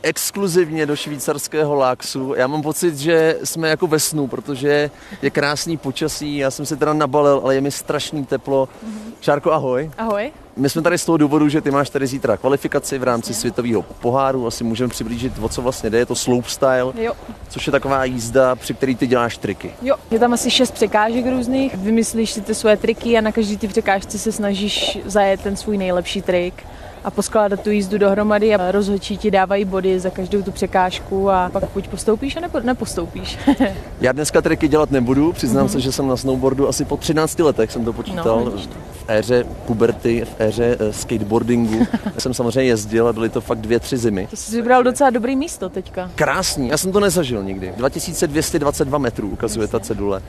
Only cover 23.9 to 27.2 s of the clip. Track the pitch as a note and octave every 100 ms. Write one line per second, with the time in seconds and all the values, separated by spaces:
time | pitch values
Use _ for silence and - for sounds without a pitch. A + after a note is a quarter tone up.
23.9 | F#3+ - G3 A3 G#3 G3+ G3 G3+ - -
24.9 | G3+ - G3+ G3 G3 G3+ G3 G#3+ G3+ F#3
25.9 | F3+ F3 G3+ F3+ F3+ F3+ - - - -
26.9 | - G3+ -